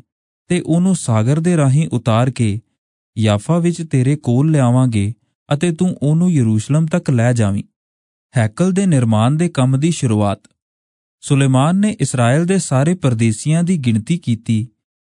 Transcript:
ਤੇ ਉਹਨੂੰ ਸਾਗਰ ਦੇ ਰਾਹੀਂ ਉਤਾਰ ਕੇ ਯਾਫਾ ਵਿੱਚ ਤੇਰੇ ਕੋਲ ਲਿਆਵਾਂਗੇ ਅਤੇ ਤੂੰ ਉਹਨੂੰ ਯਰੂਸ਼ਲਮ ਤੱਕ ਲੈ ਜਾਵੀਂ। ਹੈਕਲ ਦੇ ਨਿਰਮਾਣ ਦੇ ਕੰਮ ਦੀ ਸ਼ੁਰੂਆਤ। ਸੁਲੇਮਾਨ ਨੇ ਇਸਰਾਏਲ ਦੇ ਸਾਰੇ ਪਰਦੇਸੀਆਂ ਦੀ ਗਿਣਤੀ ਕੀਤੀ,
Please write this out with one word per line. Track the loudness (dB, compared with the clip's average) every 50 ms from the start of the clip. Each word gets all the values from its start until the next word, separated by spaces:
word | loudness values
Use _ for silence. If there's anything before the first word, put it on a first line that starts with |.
| -10 _ _ _ _ _ _ _ _
ਤੇ | -4 -4 -4
ਉਹਨੂੰ | -2 -2 0 0 2 0 0
ਸਾਗਰ | -2 -2 0 0 0 2 0 0 0
ਦੇ | 0 0 2
ਰਾਹੀਂ | 2 2 2 2 0 0 -2 -4
ਉਤਾਰ | -4 -2 0 0 0 0 0
ਕੇ | -2 -2 -2 -2 -2 -6 -8 _ _ _ _ _ _ _ _ _ -6
ਯਾਫਾ | -2 0 0 0 0 0 -2 -2
ਵਿੱਚ | 0 0 -2 -2 -4 -6 -2
ਤੇਰੇ | -2 0 0 0 -2
ਕੋਲ | -2 -2 0 0 2 2 2
ਲਿਆਵਾਂਗੇ | 2 2 2 2 2 2 2 2 0 0 -2 -2 -6 _ _ _ _ _ _ -6 -4
ਅਤੇ | -2 -2 -2
ਤੂੰ | -2 0 -2 -2 -2 -2 -2
ਉਹਨੂੰ | 0 0 2 2 2
ਯਰੂਸ਼ਲਮ | 2 2 2 2 0 0 0 0 0 0 0
ਤੱਕ | 0 -2 -2 0 0
ਲੈ | 0 2 2 2 2
ਜਾਵੀਂ। | 2 0 0 0 -4 -6 _ _ _ _ _ _ _ _ _ _ _ _ _ -2
ਹੈਕਲ | -2 -2 -2 -2 -2 0 0
ਦੇ | 0 0 2
ਨਿਰਮਾਣ | 2 2 2 2 2 2 2 2 2
ਦੇ | 2 0 0 -2
ਕੰਮ | 0 0 0 0 0 0
ਦੀ | 0 -2
ਸ਼ੁਰੂਆਤ। | -2 0 -2 0 0 0 0 -2 -4 -6 _ _ _ _ _ _ _ _ _ _ _ _ _ _ _ _
ਸੁਲੇਮਾਨ | -4 -2 0 2 2 2 2 2 2 2 0
ਨੇ | 0 0 -2 -2 -4
ਇਸਰਾਏਲ | -6 -4 -2 0 0 2 2 0 0
ਦੇ | 0 0
ਸਾਰੇ | -2 -2 -2 -2 0 0 0 -2
ਪਰਦੇਸੀਆਂ | -2 -2 -2 0 0 0 0 0 -2 -2 -2 0 0 0
ਦੀ | 0 -2
ਗਿਣਤੀ | -2 0 -2 -2 -2 -2 -4 -4
ਕੀਤੀ, | -4 -4 -4 -4 -4 -2 -2 -2 -2 -4 -6 _ _ _ _ _ _ _